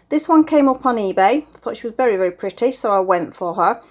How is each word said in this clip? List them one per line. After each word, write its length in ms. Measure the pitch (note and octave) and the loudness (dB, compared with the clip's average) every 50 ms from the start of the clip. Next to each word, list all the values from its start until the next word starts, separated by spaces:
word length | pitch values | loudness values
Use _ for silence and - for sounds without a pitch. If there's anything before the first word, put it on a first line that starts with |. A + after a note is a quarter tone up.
| _ - | _ -4
This 200 | C#4+ D4+ D#4 - | -4 -2 0 2
one 160 | E4 D#4 D#4 | 4 4 4
came 240 | D#4 D#4+ D4+ C#4 C4+ | 4 4 2 4 2
up 160 | C4 C4 - | 2 0 -2
on 120 | C4+ A#3+ | -2 -2
eBay. 500 | A3+ G#3 F#3+ F#3 - F#3+ G3 B3 D4+ D4+ - - | -2 -2 -2 0 2 2 2 2 0 -4 -6 -14
I 40 | - | -14
thought 180 | - A#3 A3+ | -12 -12 -10
she 100 | A3 - | -10 -10
was 100 | A#3 A3 | -8 -4
very, 200 | - B3+ B3 G#3+ | -2 0 0 0
very 140 | F#3 F#3 F3+ | 0 0 -2
pretty, 420 | F3+ - - G3 - - A3+ B3+ B3+ | -4 -4 -10 -10 -6 -4 -4 -4 -2
so 200 | - - A3+ G3+ | -2 -2 0 0
I 80 | G3 | 0
went 340 | F#3+ F#3 F#3 F3 E3+ - - | 2 2 0 0 -2 -6 -10
for 200 | - F#3+ F3 E3 | -8 -8 -6 -4
her. 260 | G3 F3 F#3+ A3 - - _ | 0 0 0 0 -2 -6 _